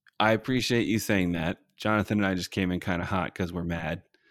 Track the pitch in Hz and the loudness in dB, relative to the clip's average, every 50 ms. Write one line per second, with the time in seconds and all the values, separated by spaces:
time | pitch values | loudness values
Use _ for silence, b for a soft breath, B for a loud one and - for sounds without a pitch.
0 | _ _ _ - 104 110 113 110 - - 131 123 107 - 123 117 101 76 110 107 | _ _ _ 0 2 2 2 2 0 0 0 0 0 2 2 2 2 2 0 0
1 | - - 107 95 90 87 87 82 80 85 - - _ _ _ - - 107 107 107 | 0 2 2 2 2 2 0 0 0 -2 -2 -4 _ _ _ -6 -2 2 2 2
2 | 98 - 110 104 101 95 95 90 90 - - 104 95 90 90 87 - 98 90 85 | 2 2 0 2 2 2 0 0 -2 -2 -2 0 0 0 0 -2 -2 -2 -2 -2
3 | 85 - 101 92 82 - - - 92 85 87 87 82 85 85 82 80 78 85 - | -2 -2 -2 -2 -2 -2 -4 -4 -4 -4 -4 -4 -4 -4 -4 -4 -4 -4 -6 -6
4 | - _ _ _ _ _ | -8 _ _ _ _ _